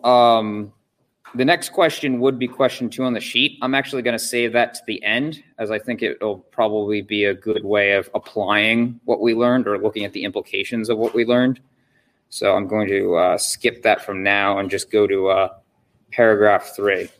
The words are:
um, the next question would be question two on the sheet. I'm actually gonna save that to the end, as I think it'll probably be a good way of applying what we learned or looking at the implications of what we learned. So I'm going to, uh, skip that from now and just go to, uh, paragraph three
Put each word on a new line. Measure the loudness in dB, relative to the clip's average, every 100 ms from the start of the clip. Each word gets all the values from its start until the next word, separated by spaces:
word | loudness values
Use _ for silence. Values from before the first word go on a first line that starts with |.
um, | 2 6 6 4 0 -6 -10 -16 _ _ _ _ -10
the | -2
next | 2 0 -2
question | 0 0 0 -4 0
would | 0 0
be | -4
question | 0 -2 0 -8
two | -4
on | -4
the | -4
sheet. | -4 -2 -2 -2
I'm | -2
actually | -2 -2 -4
gonna | -4 -4
save | -4 -2 0
that | 0 0
to | -4 -10
the | -6
end, | -2 -2 -2 -8 -16 -8
as | -6
I | -6
think | -6 -4
it'll | -4 -4 -6 -6 -8
probably | -2 0 0 -2 -4
be | -2 0
a | 0
good | 0 -2 -4
way | 0 2 4
of | 2 0
applying | -6 -6 -4 0 2 2 2 0 -4 -4
what | 0
we | 0
learned | 2 2 2 0
or | -2
looking | -2 -4
at | -6
the | -6
implications | -6 -6 -6 -6 -4 -4 -2
of | -2
what | 0
we | 0
learned. | 2 2 2 0 _ _ _ _ _ _ _
So | -4 0
I'm | 0 0
going | -2 0
to, | 0 0 2
uh, | 2 0
skip | -2 -2 -4 0
that | 0 0
from | -2 -4
now | -2 0 0 0
and | -2
just | -6 -2
go | 2 2
to, | 2 2
uh, | 2 0 -4 _ _ _ _ _
paragraph | 2 4 6 4 2 0 -4
three | -2 0 -4 _